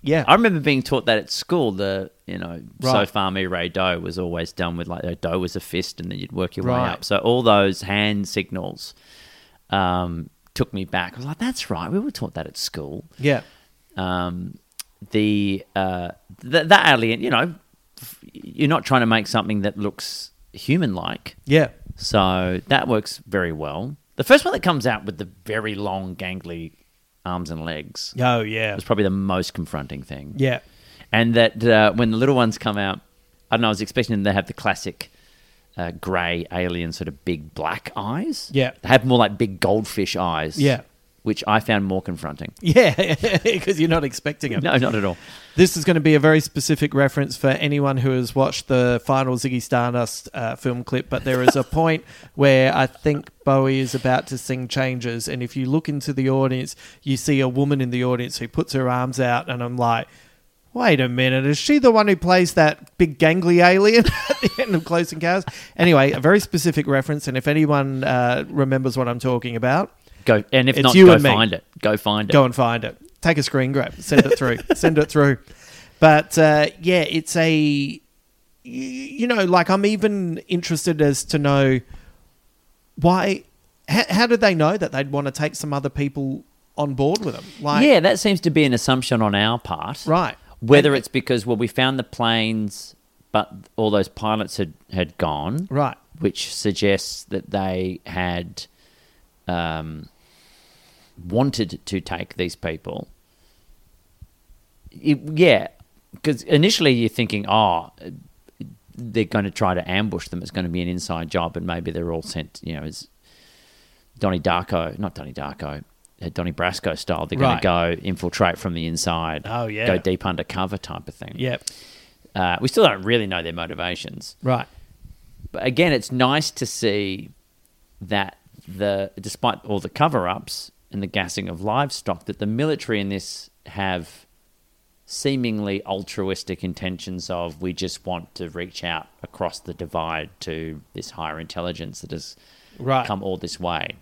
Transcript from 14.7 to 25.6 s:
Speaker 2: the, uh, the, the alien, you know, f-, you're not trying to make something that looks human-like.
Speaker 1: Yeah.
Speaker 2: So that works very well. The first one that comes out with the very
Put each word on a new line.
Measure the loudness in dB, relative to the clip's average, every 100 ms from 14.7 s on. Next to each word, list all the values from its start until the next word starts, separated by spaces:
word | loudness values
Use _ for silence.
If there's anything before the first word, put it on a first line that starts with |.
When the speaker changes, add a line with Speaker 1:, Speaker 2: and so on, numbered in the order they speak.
| -18 -18 _ -4
Speaker 2:
the, | 0 2 2 0 -4 -6 -4
uh, | -2 -4 -8 -12 _ -20
the, | -2 0
the | 6 6 6
alien, | 4 2 0
you | 0
know, | 0 0 -6 _ _ _ -20
f-, | -20 -20 -20
you're | -18 -16 -2 0
not | 0
trying | 2 2
to | 4
make | 2 2
something | -2 0 -2
that | -2 -2
looks | -6 -6 -14 -12 -16 _ _
human-like. | -12 0 0 0 -4 -8 -10 -14 -16
Speaker 1:
Yeah. | 2 2 2 -4 -18 -12
Speaker 2:
So | -2 2 2 2 -2 -4 0
that | 0 2
works | -2 -2 -14 -6
very | -2 -2
well. | -4 -8 -8 -10 -12 _ -8
The |
first | 4 4
one | 4
that | -2
comes | 0 0 0
out | -2
with | -6 -10
the | -12 _
very | -8 -6